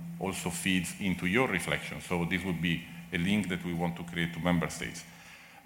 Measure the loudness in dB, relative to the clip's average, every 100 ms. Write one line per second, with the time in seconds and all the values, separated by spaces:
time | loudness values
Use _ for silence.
0 | -8 -4 -2 -2 -4 0 2 2 2 -2
1 | 0 2 2 4 4 2 0 0 -2 -8
2 | -2 0 2 0 0 0 2 0 -2 -12
3 | -6 0 2 2 2 -2 -2 0 0 -2
4 | -4 -2 -2 0 2 4 2 -2 -8 -8
5 | -14 -18 -20 -20 -20 -12